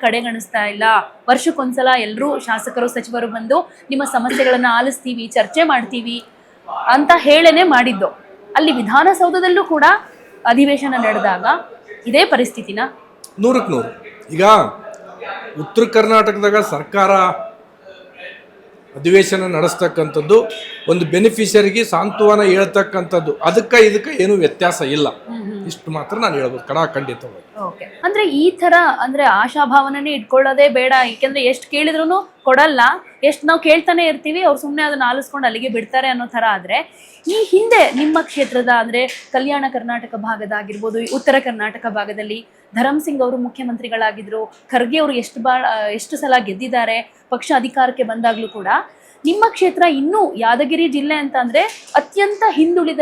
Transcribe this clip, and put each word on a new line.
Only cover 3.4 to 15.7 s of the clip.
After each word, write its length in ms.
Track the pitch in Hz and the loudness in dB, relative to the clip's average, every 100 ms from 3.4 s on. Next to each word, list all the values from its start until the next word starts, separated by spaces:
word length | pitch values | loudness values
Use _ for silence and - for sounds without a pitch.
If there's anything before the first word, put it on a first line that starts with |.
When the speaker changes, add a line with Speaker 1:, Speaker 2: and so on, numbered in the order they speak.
| 226 302 339 - - | -2 -2 -2 -8 -8
Speaker 1:
ನಿಮ್ಮ 140 | 269 | -6
ಸಮಸ್ಯೆಗಳನ್ನ 640 | 277 247 247 254 254 254 247 | -2 -2 -2 0 2 2 2
ಆಲಿಸ್ತೀವಿ, 580 | 233 262 262 254 240 226 | 2 0 -4 -8 -10 -4
ಚರ್ಚೆ 360 | 233 208 311 | -2 0 2
ಮಾಡ್ತೀವಿ 600 | 320 262 226 247 233 240 - _ _ _ - - - | 2 0 -2 -8 -8 -10 -14 _ _ _ -14 -6 2
ಅಂತ 240 | 262 294 339 | 4 4 4
ಹೇಳೇನೆ 480 | 269 302 330 311 | 6 6 6 6
ಮಾಡಿದ್ದು. 440 | 370 254 247 196 190 - - - - 254 | 6 4 2 0 -4 -6 -20 -20 -4 0
ಅಲ್ಲಿ 160 | 311 | 2
ವಿಧಾನಸೌಧದಲ್ಲೂ 920 | 247 208 262 330 381 349 359 370 359 | 0 2 4 4 4 2 2 2 2
ಕೂಡ 220 | 381 311 294 415 - - - - 233 | 2 2 4 4 0 -20 -20 -6 0
ಅಧಿವೇಶನ 480 | 233 277 285 277 254 | 4 4 2 -2 -2
ನಡೆದಾಗ 480 | 226 214 202 180 175 339 - - - - 233 | -2 0 0 -2 0 -2 -4 -20 -20 -14 0
ಇದೇ 180 | 214 254 | 2 4
ಪರಿಸ್ಥಿತಿನ? 540 | 247 240 - 202 202 262 - - _ - - | 2 0 -6 -10 -6 -8 -8 -20 _ -18 -2
Speaker 2:
ನೂರಕ್ಕೆ 320 | 220 262 - | 0 0 0
ನೂರು. 180 | 156 - - - - - | -4 -6 -12 -20 -20 -10
ಈಗ 100 | 160 196 214 151 - - - - - - - - - | 0 4 4 4 -6 -18 -20 -20 -18 -14 -14 -14 -14
ಉತ್ತರ 240 | 151 | -4